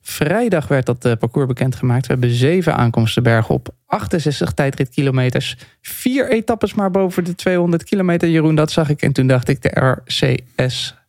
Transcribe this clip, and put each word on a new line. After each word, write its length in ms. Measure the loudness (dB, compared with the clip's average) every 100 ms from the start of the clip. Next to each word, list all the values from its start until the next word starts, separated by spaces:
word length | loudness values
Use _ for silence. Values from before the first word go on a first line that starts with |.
Vrijdag 680 | -14 -4 -2 0 2 0 0
werd 180 | 0 0
dat, 180 | -2
eh, 80 | 0 0
parcours 280 | -2 -2 -2
bekendgemaakt. 600 | 0 -2 -2 0 0 0
We 60 |
hebben 180 | 0 0
zeven 460 | 2 2 2 2 2
aankomsten 460 | 2 2 0 2
bergop. 520 | 2 2 2 -2 -4 -20 _
Achtenzestig 680 | -6 -2 -2 -2 -2 -4
tijdritkilometers. 1040 | 0 -2 0 -4 0 0 2 0 -2 -6 -12 -18 _
Vier 500 | -16 -4 -2 0 0
etappes 440 | -2 0 -2 -2
maar 160 | -2 0
boven 340 | 0 0 -2
de 100 | -4
tweehonderd 500 | -4 -2 0 2 0
kilometer, 440 | 0 0 2 2 2
Jeroen. 260 | 2 2
Dat 160 | 2 2
zag 160 | 0 0
ik. 140 | 0
En 100 | 0
toen 140 | 2 2
dacht 220 | 2 2
ik, 140 | -2
de 60 | 0 0
R 220 | 0 0
C 360 | -4 -2 0 -2 -4 -4 -2
S 240 | -2 -10 -12